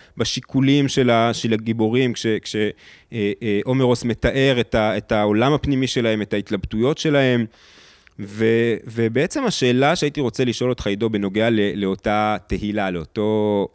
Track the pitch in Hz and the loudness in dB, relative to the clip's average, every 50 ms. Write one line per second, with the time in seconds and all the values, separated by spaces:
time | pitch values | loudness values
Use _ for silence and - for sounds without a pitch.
0 | - - - - 117 - - 131 - - - 135 135 135 139 143 139 135 - 139 | -20 -12 -6 -6 -4 -4 -4 -8 -6 -2 0 2 4 4 4 4 2 2 2 2
1 | 131 120 117 113 113 117 110 - - 117 110 110 110 113 110 113 110 107 117 127 | 4 4 4 4 2 2 0 -2 -2 0 0 0 -2 -2 -2 0 0 0 2 0
2 | 131 123 127 - - 113 107 98 - - - 107 107 104 - _ - - - - | 0 0 -2 -2 -2 -2 -2 -2 -4 -6 -4 -4 -2 -4 -4 _ -18 -20 -20 -20
3 | _ - - 113 101 101 101 - 120 110 101 101 95 131 127 135 131 123 120 - | _ -10 -6 -4 -2 -2 -2 -4 -2 -2 -2 -2 0 0 0 2 4 2 2 2
4 | - 117 110 - - 120 104 135 135 139 131 120 110 - - 113 107 107 98 104 | 0 -4 -2 -2 -2 0 2 2 2 2 2 2 0 0 0 0 2 2 0 -2
5 | - - 113 107 104 104 104 107 120 139 151 135 - 143 139 131 131 120 - 131 | -2 0 0 2 2 2 2 2 2 2 2 0 0 0 0 0 0 -2 -2 0
6 | 117 113 110 107 101 - 107 104 101 - 107 98 - - - 107 117 135 160 - | 0 0 0 0 -2 -4 -4 -4 -4 -4 -6 -6 -6 -4 -2 0 0 0 0 0
7 | - 160 143 139 135 127 123 120 113 110 _ - - - - - - - - _ | 0 0 2 4 4 4 2 2 0 -2 _ -16 -20 -20 -20 -20 -20 -20 -20 _
8 | _ _ _ - 104 101 104 107 110 113 113 113 117 117 110 - - 117 110 117 | _ _ _ -14 -12 -8 -4 0 2 2 4 4 2 0 -2 -4 -6 -8 -4 -2
9 | 117 110 113 123 156 190 - 302 269 214 - - 131 123 123 127 135 147 175 180 | -2 0 0 0 -2 -2 -2 -2 -2 -2 -2 0 2 2 4 4 4 2 2 0
10 | 156 147 143 151 135 113 - - 131 123 107 - 123 127 123 - - 104 101 101 | -2 -2 -2 -2 -4 -2 -2 -2 -2 -2 -2 -2 -2 -2 -2 -2 -2 -4 -2 -2
11 | 117 113 110 101 101 98 95 107 110 120 117 107 101 101 76 101 98 95 95 95 | -2 -2 -2 -2 -2 -2 0 0 2 2 2 2 2 0 0 -2 -2 -2 -2 -2
12 | - 110 104 107 107 107 107 92 - - 101 87 104 104 104 107 98 95 90 85 | -2 -2 0 0 0 0 -2 -4 -6 -6 -6 -4 -4 -4 -2 -2 -2 -2 -4 -6
13 | 78 - - 110 107 107 107 107 107 107 104 101 95 - | -8 -8 -4 -2 -2 0 0 0 0 0 0 0 -2 -4